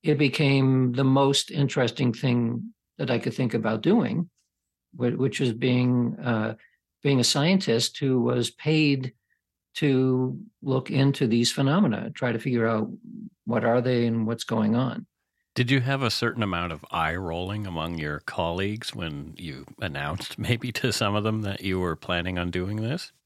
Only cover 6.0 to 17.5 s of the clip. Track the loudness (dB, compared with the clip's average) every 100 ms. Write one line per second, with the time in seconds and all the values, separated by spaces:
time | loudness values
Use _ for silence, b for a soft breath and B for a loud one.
6 | 0 -2 -2 0 -2 -6 b b _ _
7 | 0 2 2 2 2 2 2 0 0 -2
8 | 0 2 2 0 -2 _ 0 2 4 2
9 | -2 -10 _ _ _ _ _ -2 2 4
10 | 4 2 0 -4 -12 _ -2 -2 0 2
11 | 2 2 2 4 2 2 2 4 4 2
12 | -4 -4 -2 -2 -2 0 2 0 -2 -6
13 | -16 -16 -16 _ -4 0 2 2 2 2
14 | 2 0 -2 -4 -4 0 2 2 0 -4
15 | -12 _ _ _ _ -4 2 2 2 0
16 | 0 0 -2 -2 -2 -2 -4 -6 -6 -2
17 | -2 -2 -4 -4 -6